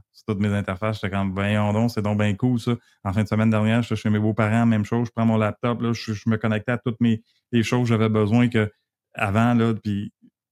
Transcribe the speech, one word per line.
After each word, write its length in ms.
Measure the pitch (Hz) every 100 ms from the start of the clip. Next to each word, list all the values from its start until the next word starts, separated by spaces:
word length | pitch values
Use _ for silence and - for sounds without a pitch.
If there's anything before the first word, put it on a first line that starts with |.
| -
sur 120 | _ -
toutes 140 | 98
mes 140 | 104
interfaces. 480 | 101 98 95 110 107
J'étais 120 | 98
comme, « 180 | 98 98
Voyons 400 | 95 101 107 104
donc, 180 | 104 117
c'est 100 | -
donc 160 | 104 104
ben 180 | 104 98
cool, 220 | 127 123
ça. » 180 | 120 117 _ _
En 80 | 101
fin 100 | 95
de 60 | 104
semaine 220 | 107 113
dernière, 340 | 107 107 117
j'étais 140 | 113 110
chez 120 | 113
mes 80 | 107
beaux-parents, 480 | 107 107 107 113 117
même 200 | 110 104
chose. 220 | 117 117
Je 40 |
prends 140 | - 113
mon 120 | 110
laptop, 440 | 107 104 123 120
là, 100 | 117
je, 220 | 117 -
je 160 | 104 117
me 80 | 107
connectais 340 | 110 107 113
à 60 | 117
toutes 240 | 127 113
mes, 200 | 117 110 - _ _
les 120 | 120
choses 180 | 110 123
que 80 | 120
j'avais 200 | 113 110
besoin 380 | 110 101 120 120
que 240 | 113 104 - _ _ _
avant, 400 | - 107 107 117
là, 220 | 120 113 104
puis, 360 | 107 101 104 - _ _ _